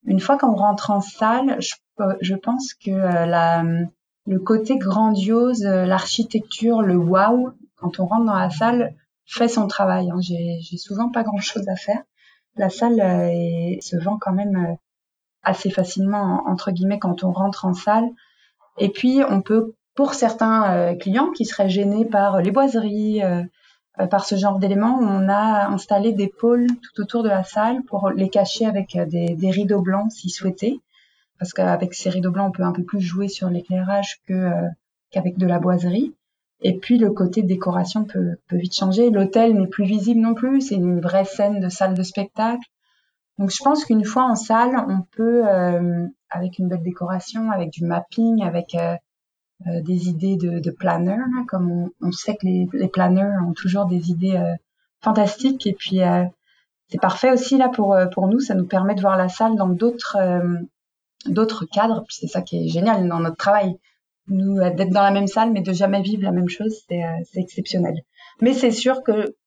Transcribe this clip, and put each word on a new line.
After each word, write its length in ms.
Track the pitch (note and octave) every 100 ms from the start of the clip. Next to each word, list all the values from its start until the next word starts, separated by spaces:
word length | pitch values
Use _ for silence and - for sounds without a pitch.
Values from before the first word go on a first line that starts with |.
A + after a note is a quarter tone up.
| A3
une 140 | F#3+
fois 180 | - C#4
qu'on 180 | C4+ G3+
rentre 340 | G#3 G3+ -
en 120 | G3+
salle, 560 | G3 - A3 B3 C4+ -
je 160 | - - _ -
pe-, 220 | G3 -
je 140 | F3+ F#3+
pense 380 | A#3 B3+ C4
que, 180 | - G3+
euh, 340 | F#3+ F#3+ F3 E3+
la, 360 | E3+ E3 E3+ E3 E3+ E3+ _ _ _ -
le 140 | F#3+
côté 380 | - A3 A3 C4+
grandiose, 880 | F#3+ G3 A3 G3 F#3+ A#3 B3 A#3 G3+
euh, 200 | F#3 F#3
l'architecture, 960 | F#3 - - A3+ A3 - - A3+ A3+
le 160 | G3 F3+
wow, 540 | E3+ F#3 G#3+ B3 B3+ - - _
quand 240 | F3+ -
on 60 | F3+
rentre 200 | A3 A3+
dans 80 |
la 160 | F#3+ F3+
salle, 460 | - A3+ B3 A#3 - _ _ _
fait 200 | - A#3
son 200 | A3+ G3
travail, 420 | - F#3+ F#3 F3+
hein. 80 | F3+
J'ai, 400 | F3 E3+ E3+ E3+
j'ai 160 | E3+ F3
souvent 320 | - G3 A#3+
pas 140 | A#3
grand-chose 440 | G#3+ G#3 - A3 G3
à 60 | F#3
faire. 260 | - G#3+ - _ _ _ _ -
La 120 | F#3+
salle, 320 | - A#3 A#3
euh, 260 | F#3 F3+ F3
est, 480 | E3+ E3+ E3+ E3+ F#3
se 160 | - F3
vend 200 | F3 G#3+
quand 140 | G3
même, 240 | F#3 G#3 F#3+
euh, 200 | E3+ E3+ _ _ _ _ _ _
assez 260 | - F#3+ F#3+
facilement, 760 | - F3+ - F#3+ G#3 F#3+ F3+ -
entre 240 | F#3 -
guillemets, 280 | F3+ F#3+ G#3
quand 240 | F#3 F3 F#3
on 60 |
rentre 340 | F3+ G3 G3 F#3
en 80 |
salle. 340 | F3+ - A3 A#3+ - _ _ _ _ _ -
Et 120 | G3
puis, 320 | - B3 C4+ C4+
on 120 | G3
peut, 320 | F#3+ A3 A3+ - _
pour 200 | - C#4
certains, 580 | - A3+ A3+ A3 A3 G3+
euh, 240 | F3+ F3 F3
clients 360 | G3 G#3 D#4+
qui 120 | -
seraient 260 | A#3 - G3
gênés 360 | F#3+ G3+ G#3 A3+
par 360 | G#3 G3+ F#3+
les 100 | F#3
boiseries, 720 | G#3 C#4 A3+ G#3+ G#3 G#3+ G#3+
euh, 200 | F#3+ F3 F3 _ _ _ _ -
euh, 80 | F#3
par 180 | G3 -
ce 100 | G3
genre 220 | G3+ F#3+
d'éléments, 400 | F#3+ G3 A3+ B3+
on 260 | G#3+ F#3+ F#3+
a 400 | G3+ A3 G#3 G3+
installé 460 | G3 - G3+ A3
des 160 | G3+ G3
pôles 380 | - A#3 A#3+ A#3+
tout 340 | A#3+ - -
autour 220 | G#3 A#3
de 60 | A3
la 140 | F#3+
salle 400 | F#3 G#3 A3 B3+
pour 260 | - G3+ F#3+
les 180 | F#3+ F#3+
cacher 360 | G3+ F#3+ - A3
avec, 300 | G3 F#3+ F3
euh, 100 | E3
des, 300 | E3+ E3+ E3
des 160 | F#3+
rideaux 300 | F#3 G3 G3+
blancs, 300 | F3+ G3 A3
si 180 | - F3+
souhaité. 500 | - F#3+ - A3 - _ _ _ _ _ _
Parce 120 | F3+
qu'avec 420 | - F#3 F3 F3+
ces 160 | - F#3
rideaux 220 | F#3 F3+
blancs, 180 | F3+ G3
on 80 | F#3
peut 60 |
un 80 | F3+
peu 120 | F3+
plus 180 | F3 G3+
jouer 260 | F3 F3+ G3
sur 220 | - F#3
l'éclairage 720 | F3 F3 F#3 F#3 G3+ G3 - -
que, 60 |
euh, 360 | F#3 F#3 E3+ F3 E3 _ _ _
qu'avec 260 | F#3+ F3+ F3+
de 100 | F#3
la 120 | F3
boiserie. 540 | F3+ F3 F3 G3 D#4+ - _ _ _ _
Et 160 | - F#3
puis, 200 | - A#3+
le 140 | G#3
côté 300 | G#3 F3+ A3
décoration 640 | F3+ F#3 F3+ F3+ F3+ G#3+ G#3
peut, 320 | F#3 F3 E3+ _
peut 80 | F3
vite 180 | F3+
changer. 360 | - F#3+ F#3+ A#3+
L'autel 460 | G3+ F#3+ A3+ A#3 G#3
n'est 80 | F#3
plus 160 | -
visible 380 | G3 G#3+ G3 A3+
non 120 | A3+
plus. 280 | A3+ B3+ C4+
C'est 140 | C4+ G3
une 260 | F3 F3
vraie 240 | E3+ F#3+ F#3+
scène 340 | - G3+ G#3
de 80 | F3+
salle 260 | F3+ F#3+
de 80 | F#3
spectacle. 600 | F3+ - G3 - A3 B3 - _ _ _ _ _ _ -
Donc, 140 | G3
je 100 | -
pense 220 | C4+ D4+
qu'une 220 | - A3 G#3
fois 180 | B3+
en 120 | B3+ A3
salle, 380 | - A3+ A#3+ B3+ -
on 140 | F#3+ F3+ -
peut, 300 | A3+ A#3+ A3
euh, 600 | F#3 F3+ F3 F3 F3 F3 - _
avec 280 | F3+ F3+ F3+
une 120 | F#3
belle 120 | F3
décoration, 720 | E3+ F3 F3 F#3 - A3 A3
avec 200 | G3 E3
du 120 | D#3+
mapping, 580 | E3+ E3+ - - A3+ A3+
avec, 320 | F#3 E3+ E3+ E3+
euh, 200 | E3+ E3+ _ _ _ _ _ _ F3
euh, 140 | E3+
des 260 | D#3 F3+ F3+
idées 300 | D#3+ F#3+ F#3+
de, 220 | F3 E3+
de 120 | D#3+
planner, 460 | - F3+ E3+ F3+ G#3+
là, 260 | B3+ B3+ A#3+
comme 200 | F#3+ F3
on, 380 | F3 F3 - F3+
on 40 |
sait 220 | F3+ - G#3
que 100 | F#3
les, 220 | F3+ F3+
les 160 | F3+ F#3+
planners 480 | F#3 F3+ F#3 G3+ G3 F3
ont 80 |
toujours 320 | E3 F#3 G3 F#3
des 240 | F3+ E3
idées, 280 | E3+ F#3+ F#3
euh, 180 | F3 E3+ _ _ _ _
fantastiques. 640 | A3 G#3 G3+ - C4 C4 G3+
Et 60 |
puis, 280 | F#3+ - F#3
euh, 220 | F3+ F3 F3+ _ _ _ _ _ _
c'est 140 | F#3
parfait 320 | F#3 - B3+
aussi 240 | B3+ - C4+
là 100 | B3+
pour, 260 | B3 G3
euh, 120 | F#3+ F#3
pour 220 | F#3 F#3+
nous. 120 | A#3
Ça 160 | C4+ F#3+
nous 100 | F3
permet 300 | F#3+ F#3+ G3+
de 60 |
voir 160 | G3 F#3+
la 120 | F3+
salle 280 | - A3+ G#3+
dans 120 | F#3+
d'autres, 480 | F3 A#3 A#3 - G3+
euh, 380 | F#3 F3+ F3 F3 F3 _ _ _ _ _ -
d'autres 400 | F#3 A3 A3 E3
cadres. 400 | G3+ A3+ A3+ A3
Puis 100 | -
c'est 60 | E3
ça 140 | F#3
qui 240 | F3+ E3+ E3
est 40 |
génial 380 | E3 G#3 G#3 F3+
dans 100 | E3+
notre 180 | E3 E3
travail. 400 | G3+ G#3 F#3+ F#3 _ _ _ _ -
Nous, 300 | F#3+ G3 G3
euh, 140 | F3+
d'être 180 | E3+ F#3
dans 140 | G3
la 80 | G3
même 160 | G3+ G3
salle, 240 | A3 A3+
mais 100 | G#3
de 100 | F3+
jamais 300 | F3+ G3 G3
vivre 220 | F#3+ G#3
la 80 | F#3+
même 180 | F3 F3+
chose, 320 | - G#3+ G#3+ _
c'est, 140 | F3
euh, 160 | E3+ E3 E3+
c'est 140 | F#3
exceptionnel. 600 | F3+ - - F#3 E3+ D#3+ - _ - _
Mais 120 | A#3
c'est 180 | C4+ A#3+
sûr 320 | A3+ B3+ C4
que 320 | B3+ G#3+ G#3 -